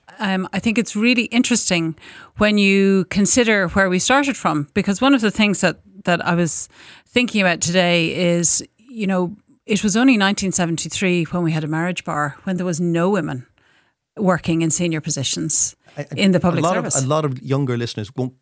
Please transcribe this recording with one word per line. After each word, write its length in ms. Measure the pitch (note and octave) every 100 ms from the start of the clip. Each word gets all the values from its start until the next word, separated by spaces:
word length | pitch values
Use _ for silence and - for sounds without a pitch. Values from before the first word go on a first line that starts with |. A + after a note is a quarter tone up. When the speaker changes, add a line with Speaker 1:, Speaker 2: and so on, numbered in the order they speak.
| - -
Speaker 1:
Um, 300 | G3+ F#3+ F#3
I 60 | F#3+
think 180 | A#3 A3
it's 200 | G#3+ G#3
really 300 | A#3 B3 A3+
interesting 680 | A#3+ - A3 - F3 E3 D#3 - - - -
when 200 | G#3+ G#3
you 460 | G3 G3 G3 G3 F3+
consider 580 | G3 F#3+ - A3+ G#3+ F3+
where 200 | G3+ F#3+
we 120 | F3+
started 360 | - C4 C#4 A3+
from, 300 | F3 D3+ C#3+
because 260 | G#3 F#3+ G3
one 140 | C4
of 60 | C#4
the 100 | G#3+
things 300 | - G#3 F#3
that, 180 | F3+ - _ F#3+
that 220 | G3 F3 -
I 80 |
was 340 | F3 E3+ - - - - - _
thinking 340 | B3 A#3+ G#3
about 200 | F#3 E3+
today 520 | E3 F3+ F3 F3 E3
is, 480 | - F3 E3+ E3+ - - _
you 300 | A#3 A#3 G3
know, 300 | F#3+ F3+ G#3 _ _ -
it 180 | G#3
was 120 | G#3+ G3
only 200 | C4 A3+
nineteen 340 | G3 G3+ G3
seventy-three 720 | E3+ E3+ D#3+ D#3+ - F#3 F3 D#3+
when 180 | F3+
we 80 | E3
had 100 | D#3+
a 60 | D#3
marriage 360 | D#3 F3 F3+
bar, 320 | - D3+ D3 -
when 140 | - F#3
there 100 | F3+
was 140 | D#3+
no 280 | F3 E3+ F3+
women 380 | G#3 D3+ C3 - _ _ _ _ _ _ -
working 420 | F#3+ E3+ - E3
in 100 | E3
senior 300 | - F3 D#3+
positions 720 | D#3 C#3+ C3 - D#3+ - - - _ -
Speaker 2:
I, 60 |
I, 40 | C#3+ D3+
Speaker 1:
in 140 | G3
the 80 | F3+
public 220 | F3+ E3+
Speaker 2:
a 40 | D#3+
lot 80 |
Speaker 1:
service. 240 | F#3 E3+ -
Speaker 2:
of, 60 |
a 20 | C3
lot 180 | D3+
of 160 | D3+ B2+
younger 380 | - C3+ C3+ A#2+
listeners 360 | A#2+ - G#2
won't, 200 | - B2+ C3